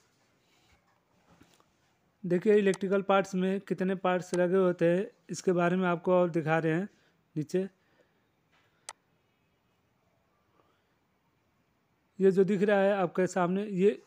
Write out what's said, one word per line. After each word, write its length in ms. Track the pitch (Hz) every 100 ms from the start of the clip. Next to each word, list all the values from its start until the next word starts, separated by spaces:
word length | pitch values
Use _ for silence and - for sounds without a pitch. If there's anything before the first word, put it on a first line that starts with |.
| _ _ _ _ _ _ _ _ _ _ _ _ _ _ _ _ _ _ _ _ _ _ 180
देखिए, 300 | 175 214 208
इलेक्ट्रिकल 460 | 196 185 190 196
पार्ट्स 340 | 185 196 190 185
में 260 | 185 196
कितने 340 | - 180 190 190
पार्ट्स 380 | 185 180 170
लगे 220 | 180 180 190
होते 300 | 185 175 170
हैं, 220 | 175 214 - -
इसके 220 | 175 -
बारे 240 | 175 175 185
में 120 | 180
आपको 260 | 170 185
और 160 | 180 180
दिखा 280 | 165 151 160
रहे 140 | 160
हैं 160 | 160 202 _ _ _ _ 156
नीचे। 320 | 147 185 190 _ _ _ _ _ _ _ _ _ _ _ - - _ _ _ _ _ _ _ _ _ _ _ _ _ _ _ _ _ _ _ _ _ _ _ _ _ _ _ _ _ _ _ -
ये 100 | 190
जो 120 | 185
दिख 180 | 190 202
रहा 180 | 208 202
है 140 | 196
आपके 340 | 202 175 - 180
सामने, 380 | 190 175 190 214
ये 380 | 185 196 247